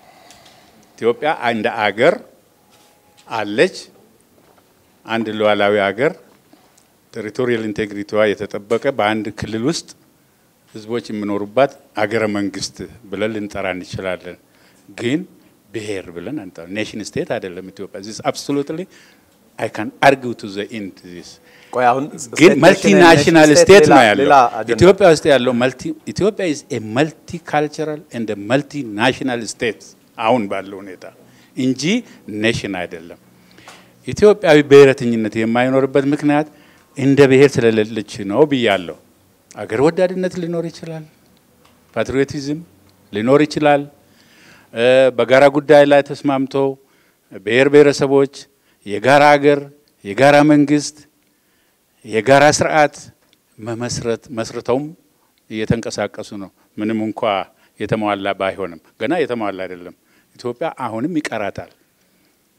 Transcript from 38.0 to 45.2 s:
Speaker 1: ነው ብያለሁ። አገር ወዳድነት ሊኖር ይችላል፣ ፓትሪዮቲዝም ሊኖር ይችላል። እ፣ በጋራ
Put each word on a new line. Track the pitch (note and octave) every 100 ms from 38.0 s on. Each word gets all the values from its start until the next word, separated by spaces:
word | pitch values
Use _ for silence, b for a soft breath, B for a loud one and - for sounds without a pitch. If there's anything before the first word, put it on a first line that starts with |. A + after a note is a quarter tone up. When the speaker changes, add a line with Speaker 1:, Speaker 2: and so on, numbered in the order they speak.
| G2+ -
Speaker 1:
ነው | G2 A2 D3+
ብያለሁ። | C3+ A2 F#2+ E2 D2+ _ _ _ _ _
አገር | - G2+ A2
ወዳድነት | D3+ E3+ F#3 F#3 F#3 F3+
ሊኖር | E3+ E3+ E3
ይችላል፣ | - E3 D#3+ D#3 _ _ _ _ _ _ _ _
ፓትሪዮቲዝም | A#2 A2+ B2+ C#3 D3+ C#3 D#3 E3+ _ _ _ _
ሊኖር | G2+ A#2 C#3+
ይችላል። | D3+ - D3 C#3+ C#3+ _ _ b b b b b b
እ፣ | A2+ A#2+ C3 C3
በጋራ | A#2+